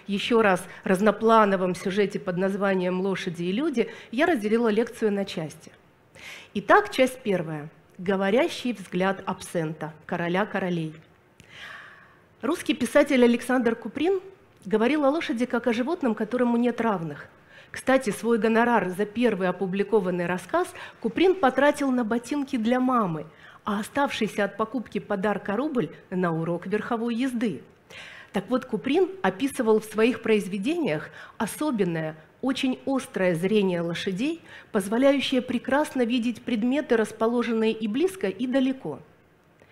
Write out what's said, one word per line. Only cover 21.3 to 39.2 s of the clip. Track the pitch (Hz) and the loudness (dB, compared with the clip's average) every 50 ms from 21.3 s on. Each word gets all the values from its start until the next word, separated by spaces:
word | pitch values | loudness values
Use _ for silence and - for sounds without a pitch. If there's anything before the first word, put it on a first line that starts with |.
| 359 | 4
потратил | 381 294 254 247 269 277 294 294 - 285 269 | 4 2 2 4 4 4 4 4 2 0 0
на | 254 247 240 | 0 0 0
ботинки | 208 233 240 - - 294 294 277 - - | 0 -2 -4 -4 -4 -4 -4 -4 -4 -4
для | 247 214 233 247 254 | -2 0 0 2 2
мамы, | 254 254 254 233 214 175 160 151 156 160 - - - - - - - | 2 2 2 0 0 0 -4 -6 -8 -12 -18 -20 -20 -20 -20 -12 -6
а | 214 208 208 | -4 -4 -4
оставшийся | 208 - - 277 285 277 - - 220 196 - - 202 | -6 -4 -2 -2 -2 -2 -2 -2 -4 -2 -2 -2 -2
от | 196 - | -2 -2
покупки | - 220 214 - 254 208 - - 202 | -4 -4 -4 -4 -6 -8 -6 -8 -8
подарка | 165 - 214 196 185 214 202 190 - - 196 | -6 -4 -4 -2 0 0 -2 -2 -4 -4 -2
рубль | 226 285 311 285 247 170 147 - - - - | -2 -2 -2 -2 -2 -4 -4 -6 -12 -12 -6
на | 185 180 185 170 165 | -2 0 0 0 0
урок | 160 165 170 175 170 - | -2 -2 -2 -4 -4 -4
верховой | 190 202 208 208 - 240 220 226 240 233 | -2 -4 -2 -2 -2 -4 -2 -2 -2 -2
езды. | 226 262 269 247 226 247 214 160 - - - - _ _ - - - - - - - - - | -2 -2 -2 -2 -2 -2 -2 -4 -6 -10 -18 -20 _ _ -20 -20 -20 -18 -18 -20 -20 -12 -8
Так | - 196 196 - | -6 -6 -2 -2
вот, | 247 254 254 | -2 -2 -2
Куприн | - 226 208 - 262 277 359 370 - - - | -4 -6 -4 -2 0 2 2 2 0 0 0
описывал | - 190 190 - 269 269 - - 240 220 214 214 | -2 -2 0 0 -4 -4 -2 0 2 4 4 2
в | 214 | 2
своих | - - 214 220 254 240 - | -2 0 2 2 2 2 0
произведениях | - 226 220 208 180 185 185 208 190 269 339 349 302 190 151 151 - - - - - - - | 0 0 2 2 0 -2 -6 -4 -4 -2 -2 0 0 0 -2 -2 -4 -8 -14 -18 -20 -14 -8
особенное, | - 220 - - - 302 302 254 202 190 175 165 160 160 156 156 - - - _ _ | -6 -6 -6 -4 -4 -2 0 0 0 0 0 -2 -2 -4 -6 -8 -12 -16 -20 _ _
очень | - 262 262 - - 254 254 - - | -4 -4 -2 0 -2 -2 -2 -2 -4
острое | 277 269 254 - - - 196 190 180 175 | -4 -4 -4 -4 -4 -2 0 2 2 2
зрение | 156 185 190 220 208 196 190 175 170 | 2 0 2 2 2 2 2 0 -2
лошадей, | 170 170 175 - - 196 185 175 254 302 339 330 - - - - - - | -2 -4 -4 -6 -6 -4 -4 -2 -2 -4 -4 -6 -10 -18 -20 -20 -10 -4
позволяющее | - 214 185 202 220 240 269 277 285 277 - - 269 254 | -4 -2 -2 0 0 2 4 4 4 2 0 0 0 -2
прекрасно | - - 254 240 - - 262 285 302 - - 262 240 | 0 -2 -4 -6 -2 0 0 0 0 0 -2 -2 0
видеть | 220 247 254 220 247 214 - | 0 0 0 0 -2 -4 -6
предметы, | - - 247 208 220 247 262 302 277 - 240 | -4 -4 -2 0 0 0 0 0 0 2 2
расположенные | 220 214 214 - - 226 226 240 240 240 233 226 226 220 220 | 2 2 0 -2 -2 0 0 2 0 0 0 0 2 2 2
и | 220 220 220 | 0 0 -2
близко, | 208 208 269 339 370 - - - | -2 0 0 0 0 0 -2 -4
и | 190 - - 247 | -4 -4 -4 -2
далеко. | 254 240 269 262 269 262 262 - 160 135 - - - _ _ | 0 2 2 2 0 0 -4 -6 -10 -10 -10 -14 -20 _ _